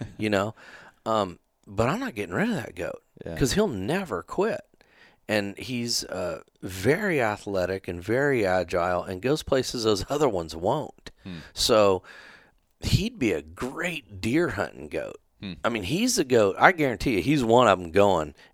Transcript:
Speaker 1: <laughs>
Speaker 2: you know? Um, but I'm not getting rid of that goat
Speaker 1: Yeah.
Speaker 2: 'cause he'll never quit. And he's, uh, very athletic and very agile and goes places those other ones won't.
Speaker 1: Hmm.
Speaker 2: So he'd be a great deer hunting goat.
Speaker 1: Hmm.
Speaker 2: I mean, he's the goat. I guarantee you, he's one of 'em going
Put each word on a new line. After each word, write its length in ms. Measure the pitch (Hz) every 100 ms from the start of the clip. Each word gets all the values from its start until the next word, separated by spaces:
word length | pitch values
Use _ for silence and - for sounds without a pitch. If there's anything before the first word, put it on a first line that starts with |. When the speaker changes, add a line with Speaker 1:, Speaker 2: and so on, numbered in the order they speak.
| -
Speaker 1:
<laughs> 120 | -
Speaker 2:
you 120 | 107
know? 240 | 101 104 - - - - _ 113
Um, 320 | 110 98 85 _ _ -
but 220 | 101 117
I'm 100 | 202
not 140 | 269
getting 200 | 110 92
rid 140 | 98 220
of 40 | 185
that 180 | - -
goat 260 | 85 - _ -
Speaker 1:
Yeah. 120 | - 85
Speaker 2:
'cause 160 | 135
he'll 120 | 156 208
never 540 | 104 98 180 185 92
quit. 380 | - - 214 - - _ _ _ - _ -
And 300 | 107 101 98
he's, 460 | 98 123 120 110
uh, 380 | - 92 90 78 - _
very 580 | - 92 101 165 208 156
athletic 680 | 110 101 107 98 87 95 -
and 140 | 87
very 440 | 92 120 147 127 95
agile 560 | 92 85 90 87 90
and 180 | 90 92
goes 220 | 120 151
places 420 | - 135 123 127
those 200 | 110 98 104
other 200 | 143 147
ones 260 | 95 82 82
won't. 540 | 92 151 123 - - _
Speaker 1:
Hmm. 140 | 98 85 -
Speaker 2:
So 500 | - - 113 101 92 - - - - _ _ _ _
he'd 380 | - - 214 240
be 140 | 117
a 100 | 80
great 800 | 78 87 123 156 175 160 120 98
deer 300 | 110 147 165
hunting 380 | 98 76 57 73
goat. 320 | 80 53 - _ _
Speaker 1:
Hmm. 140 | 101 85
Speaker 2:
I 40 | 113
mean, 140 | 117
he's 340 | 90 170 247 202
the 80 |
goat. 300 | 135 120 101 -
I 140 | 151
guarantee 440 | 175 139 104 143 101
you, 60 |
he's 200 | 87 147
one 240 | 113 117 117
of 100 | 92
'em 100 | 87
going 440 | 90 101 90 76 - -